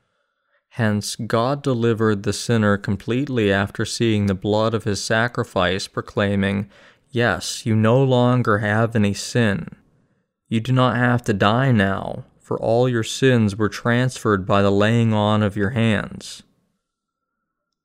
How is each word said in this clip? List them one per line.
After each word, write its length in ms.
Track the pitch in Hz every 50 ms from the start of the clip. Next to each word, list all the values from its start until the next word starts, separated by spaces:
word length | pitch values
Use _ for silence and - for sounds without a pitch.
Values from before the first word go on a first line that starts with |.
| _ _ _ _ _ _ _ _ _ _ _ _ _ _
Hence, 460 | _ - 117 110 104 104 101 - -
God 460 | - 123 107 - 113 117 127 143 143 143
delivered 600 | 143 127 117 113 117 113 107 113 110 110 101 101
the 120 | 104 98
sinner 420 | - - - 120 113 107 104 101
completely 760 | 98 - - 101 95 - - 113 127 143 147 131 120 107 101
after 360 | 98 98 101 - - - 113
seeing 400 | - - - 120 117 110 104 101
the 80 | 98 95
blood 400 | 92 - 107 104 107 110 110 110
of 100 | 107 98
his 180 | 117 101 95 -
sacrifice, 840 | - 113 113 113 120 - - 113 - - 98 90 90 92 98 -
proclaiming, 840 | - - - 110 - - 120 104 98 101 98 98 101 98 98 101 - - - - - _ _ _ _
"Yes, 560 | - 113 120 117 90 85 - - - - -
you 100 | 107 110
no 280 | 110 110 110 117 131 139
longer 560 | 131 127 123 123 123 123 123 117 117 107 104
have 360 | 117 104 104 110 117 113 117
any 200 | 117 104 101 98
sin. 640 | - - - - 123 117 107 98 - - - - - _ _ _ _ _ _ _ _ _ _ _ _ _ _
You 120 | 113 113
do 120 | 113 123 127
not 240 | 127 127 127 107
have 260 | 120 123 123 120 120 -
to 80 | - 110
die 400 | 95 110 101 110 123 135 139 123
now, 520 | 107 98 98 98 95 - - - - - - _ _
for 180 | _ - - -
all 300 | - - 113 117 123 127
your 140 | 123 113 110
sins 520 | - - - - 135 127 117 110 104 98
were 140 | 107 107 101
transferred 760 | - - - 123 117 120 127 127 - - - 113 104 95 92
by 160 | 101 104 101
the 120 | 101 101 101
laying 420 | 98 101 107 117 117 117 113 110
on 280 | 107 104 104 107 107 107
of 140 | 101 92
your 140 | 104 101 95
hands." 720 | 139 113 113 117 107 98 - - - 95 - - - - - _ _ _ _ _ _ _ _ _ _ _ _ _ _ _ _ _ _ _ _ _ _ _ _ _ _ _ _